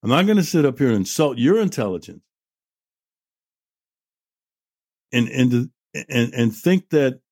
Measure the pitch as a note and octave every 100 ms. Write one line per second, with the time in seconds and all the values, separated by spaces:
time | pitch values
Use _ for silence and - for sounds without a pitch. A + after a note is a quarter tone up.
0 | G#2 C3+ F#3+ G#3+ D#3+ E3 C#3+ A#2+ C3+ G#2+
1 | F#2 - D3+ A#2+ B2 G#3 G#3 - A2 F2+
2 | - - _ _ _ _ _ _ _ _
3 | _ _ _ _ _ _ _ _ _ _
4 | _ _ _ _ _ _ _ _ _ _
5 | _ B2 A2+ - B2+ B2 C3+ _ _ D3
6 | C#3 C3 A#2+ A#2+ A#2 - - F#3 - D3+
7 | C3+ B2+ _